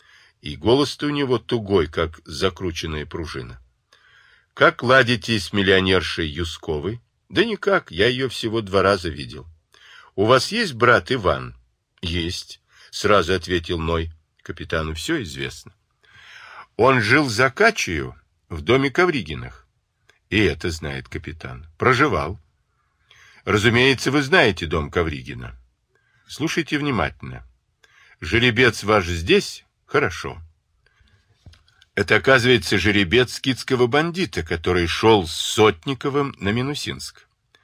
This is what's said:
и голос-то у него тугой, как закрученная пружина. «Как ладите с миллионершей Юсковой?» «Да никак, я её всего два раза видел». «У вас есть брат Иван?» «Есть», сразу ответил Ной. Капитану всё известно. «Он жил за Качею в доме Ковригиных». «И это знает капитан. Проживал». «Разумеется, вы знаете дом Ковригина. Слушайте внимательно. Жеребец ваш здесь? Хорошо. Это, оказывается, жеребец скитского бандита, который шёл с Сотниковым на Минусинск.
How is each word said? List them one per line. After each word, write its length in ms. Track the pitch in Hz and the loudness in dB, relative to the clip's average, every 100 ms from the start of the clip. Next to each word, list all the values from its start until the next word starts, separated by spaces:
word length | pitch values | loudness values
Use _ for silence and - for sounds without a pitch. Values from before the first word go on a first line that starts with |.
| _ _ _ _ | _ _ _ _
и 140 | - 67 | -14 -4
голос-то 520 | - 135 143 - 147 | 0 2 0 -4 -6
у 20 | |
него 280 | 147 135 131 | -2 -2 -2
тугой, 500 | - 123 101 98 78 | -2 -6 0 0 0
как 340 | - 82 - - | -2 -4 -6 -14
закрученная 800 | 76 92 - 92 82 82 78 73 | -4 -4 -2 -8 -6 -8 -8 -8
пружина. 540 | 82 78 - 62 60 _ _ _ _ _ _ _ _ _ | -10 -10 -10 -12 -16 _ _ _ _ _ _ _ _ _
«Как 300 | - 156 165 | 2 2 2
ладите 560 | 120 131 120 123 - 113 | 4 4 4 0 0 -4
с 140 | - | -2
миллионершей 760 | 104 95 95 92 95 82 - 80 | 0 4 4 6 2 0 -4 -6
Юсковой?» 720 | 73 85 - - 76 82 117 _ _ _ | -4 -8 -8 -6 -6 -4 -8 _ _ _
«Да 160 | - 226 | -2 -2
никак, 460 | 202 - 190 - | -2 0 -2 -2
я 160 | 82 110 | 0 0
её 220 | 127 131 | 0 -4
всего 320 | - 113 110 | -4 -4 -4
два 200 | 101 95 | 0 2
раза 280 | 95 101 85 | 4 2 -2
видел». 380 | 73 65 69 65 - _ _ - - - - | -8 -12 -14 -20 -20 _ _ -20 -20 -12 0
«У 100 | 107 | 4
вас 260 | 127 - | 4 4
есть 220 | 214 214 | -2 -2
брат 380 | 120 117 113 - | 2 4 4 2
Иван?» 440 | 127 95 69 62 - _ _ _ _ | -2 0 -2 -6 -16 _ _ _ _
«Есть», 600 | 90 85 85 - - - _ _ - | -6 -4 -4 -6 -12 -20 _ _ -18
сразу 420 | - 101 101 82 | -4 2 2 2
ответил 460 | 95 85 90 82 87 | -2 -2 -4 -4 -4
Ной. 320 | 82 82 80 - _ _ | -2 -2 -4 -10 _ _
Капитану 520 | - - 80 82 78 | -16 -14 -8 -6 -6
всё 280 | 80 - 165 | -8 -6 -6
известно. 520 | 92 67 65 - - _ _ _ _ - - - - - - - | -6 -10 -10 -12 -20 _ _ _ _ -20 -20 -20 -20 -20 -12 0
«Он 260 | 120 131 | 2 4
жил 280 | 104 135 143 | 4 2 2
за 200 | 107 131 | 2 0
Качею 640 | - 226 214 - 80 64 - _ _ - | 2 2 2 -4 -4 -6 -12 _ _ -14
в 120 | 85 | -8
доме 280 | 76 131 135 | 0 2 2
Ковригиных». 800 | 135 180 151 78 71 62 - _ _ _ _ _ _ - | 0 0 0 -4 -10 -12 -16 _ _ _ _ _ _ -4
«И 100 | 98 | 2
это 320 | 98 71 90 | 2 0 -6
знает 360 | 85 78 67 - | -6 -8 -10 -12
капитан. 600 | 78 80 80 69 64 73 - | -12 -12 -14 -14 -16 -16 -2
Проживал». 600 | 107 127 143 87 73 110 _ _ _ _ _ _ _ _ _ _ - | 2 4 2 0 -4 -8 _ _ _ _ _ _ _ _ _ _ -2
«Разумеется, 640 | 101 110 117 131 131 - | 2 4 4 4 2 0
вы 100 | 139 | 0
знаете 440 | 135 180 131 90 82 | 2 4 4 2 -2
дом 240 | 85 71 | -4 -2
Ковригина. 720 | 90 82 71 62 62 60 60 _ _ _ _ _ _ - | -2 -2 -4 -10 -14 -14 -16 _ _ _ _ _ _ -18
Слушайте 500 | - 160 - 151 151 | -6 -4 -2 -2 -2
внимательно. 680 | 147 117 73 - 67 60 - _ _ _ _ _ _ - | -2 0 -2 -4 -14 -14 -18 _ _ _ _ _ _ -14
Жеребец 640 | 82 110 123 113 123 - | -2 2 2 4 2 2
ваш 220 | 101 107 85 | 2 2 2
здесь? 600 | 85 82 196 - - _ _ _ | -2 2 2 2 -10 _ _ _
Хорошо. 540 | 143 127 - 69 65 82 _ _ _ _ _ _ _ _ _ - - _ _ _ - | -2 -2 -4 -10 -12 -18 _ _ _ _ _ _ _ _ _ -20 -20 _ _ _ -2
Это, 220 | 104 110 | 2 2
оказывается, 600 | - 131 120 120 - 104 | 6 4 6 2 2 0
жеребец 560 | 92 101 95 113 127 | 2 2 4 4 2
скитского 540 | - - 123 - 127 123 | -2 -4 -4 -2 0 2
бандита, 560 | 139 165 170 160 - | 2 0 -2 -6 -6
который 420 | 80 85 82 90 85 | -6 -4 -2 0 0
шёл 400 | - 110 110 82 | 2 4 4 2
с 60 | |
Сотниковым 1040 | - - - 107 101 - 135 143 135 139 - | -6 -4 2 4 2 -4 -6 -4 -2 -4 -4
на 120 | 95 | -4
Минусинск. 800 | 113 131 147 - 69 - - _ _ _ _ | -2 -4 -6 -10 -10 -12 -18 _ _ _ _